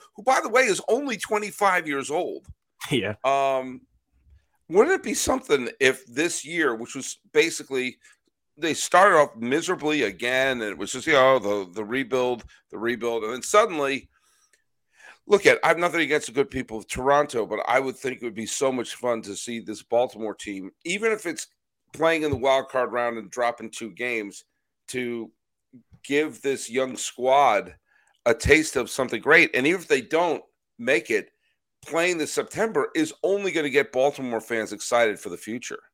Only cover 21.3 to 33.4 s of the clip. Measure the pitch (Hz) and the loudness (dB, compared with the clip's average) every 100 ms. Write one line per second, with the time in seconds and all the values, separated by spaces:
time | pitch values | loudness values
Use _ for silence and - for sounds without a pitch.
21.3 | - - _ _ _ _ - 160 165 151 | -8 -12 _ _ _ _ 0 2 2 0
22.3 | 135 135 135 131 131 120 120 120 117 95 | 0 2 2 0 -2 -2 0 -2 -4 -8
23.3 | 120 120 117 110 - 113 90 123 117 101 | -2 -2 -2 -10 -12 -12 -8 -4 -4 -6
24.3 | - - _ _ _ - 131 123 117 113 | -12 -20 _ _ _ -10 -8 -6 -6 -10
25.3 | _ _ _ _ 123 _ - - 143 151 | _ _ _ _ -20 _ -20 -2 0 0
26.3 | 117 139 131 - 123 131 110 - - 127 | -4 -4 -4 -4 -4 -4 -6 -10 -2 2
27.3 | 135 139 104 90 - _ _ _ _ 120 | 6 6 4 -2 -14 _ _ _ _ 0
28.3 | 113 - 156 156 135 110 - 123 113 127 | 0 6 6 6 -4 -4 -4 -4 -2 4
29.3 | 165 160 127 139 185 165 139 120 156 175 | 6 6 4 2 0 0 0 2 0 0
30.3 | 139 - _ _ - 120 160 165 110 - | -2 -8 _ _ -8 0 0 0 -2 -2
31.3 | _ _ _ _ _ - 160 175 170 147 | _ _ _ _ _ -6 -2 0 0 -2
32.3 | - - 165 220 170 - 160 156 - 170 | -4 -4 -4 -2 0 -2 -2 -2 -2 -2
33.3 | 202 | 0